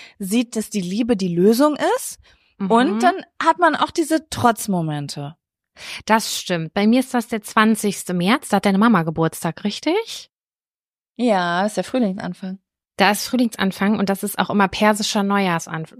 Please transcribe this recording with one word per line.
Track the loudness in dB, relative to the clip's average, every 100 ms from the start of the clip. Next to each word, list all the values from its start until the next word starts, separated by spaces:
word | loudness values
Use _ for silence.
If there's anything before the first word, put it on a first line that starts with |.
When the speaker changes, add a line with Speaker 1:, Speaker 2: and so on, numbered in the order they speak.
| -20 -12
Speaker 1:
sieht, | -2 0 0 -4
dass | -4
die | -4
Liebe | -4 -2 0 0
die | 0
Lösung | 4 4 6 4 2 -2 -2
ist. | -4 -14 _ _ _ -6
Speaker 2:
Mhm. | 2
Speaker 1:
Und | 4 4 2
dann | 0 0 -6 -4
hat | 0 2
man | 2
auch | 2 -2
diese | -2 0 -2 -4
Trotzmomente. | 0 0 0 -2 -2 -2 -6 -8 -10 -12 -14 _ _ _ -20 -16 -8 0
Speaker 2:
Das | 0 0 -6
stimmt. | -4 -4 -2
Bei | 0 4
mir | 4
ist | 2
das | -4 -4
der | -8
zwanzigste | -2 2 4 4 0 -4 -4
März. | -2 0 0 0
Da | 0
hat | 2
deine | 4
Mama | 4 4
Geburtstag, | 2 0 -2 -2 -6 -6
richtig? | -6 -6 -2 -2 -4 -10 -16 _ _ _ _ _ _ _ _ -2
Speaker 1:
Ja, | 0 2 0 0 -2
ist | -2
der |
Frühlingsanfang. | -4 0 -2 -2 -8 -10 -10 -12 _ _ _ 0
Speaker 2:
Da | 2
ist | 2 -2
Frühlingsanfang | 0 0 -2 -4 0 0 0
und | 0
das | -2
ist | -4 -4
auch | -2
immer | 0 0
persischer | 2 2 2 -2 -2
Neujahrsanf-, | 0 0 0 -2 -4 -10 -10